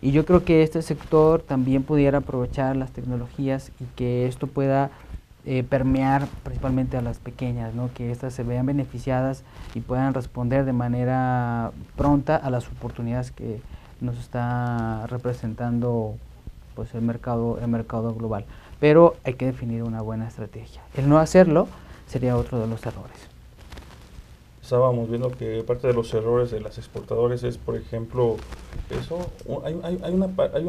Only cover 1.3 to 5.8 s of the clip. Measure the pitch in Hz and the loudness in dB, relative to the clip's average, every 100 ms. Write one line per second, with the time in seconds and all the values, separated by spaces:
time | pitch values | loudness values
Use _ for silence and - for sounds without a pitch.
1.3 | 165 - 135 127 135 135 151 139 139 139 | 4 2 0 2 2 2 4 4 4 0
2.3 | 131 123 - 135 135 131 - 123 123 123 | -4 -4 -2 0 0 -4 -8 -6 -4 -6
3.3 | - 135 135 135 - 123 - 123 123 127 | -4 -2 -2 -6 -14 -14 -4 -2 0 0
4.3 | 127 139 147 135 135 135 - - - - | -2 -4 0 2 2 0 -4 -14 -16 -16
5.3 | - - 131 127 135 | -16 -4 -2 0 2